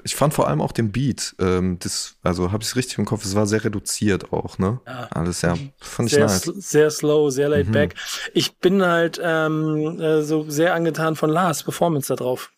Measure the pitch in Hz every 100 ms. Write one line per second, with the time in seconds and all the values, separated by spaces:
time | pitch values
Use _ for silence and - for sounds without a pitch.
0 | - - 147 - - 147 - - 113 110
1 | 135 - - - 92 92 92 87 - -
2 | - - 90 90 90 107 110 123 123 -
3 | 104 107 98 101 107 107 113 101 - -
4 | 104 90 - 80 90 - 95 123 - 127
5 | - - 87 87 87 85 139 - - -
6 | 117 147 147 92 165 202 - 147 151 151
7 | 151 151 147 131 143 147 104 110 98 -
8 | - - - 175 - - 180 196 180 170
9 | 170 - 175 160 156 156 156 151 151 175
10 | 160 156 151 156 156 147 170 170 165 151
11 | 160 156 156 160 185 147 - - 175 147
12 | - 127 123 123 -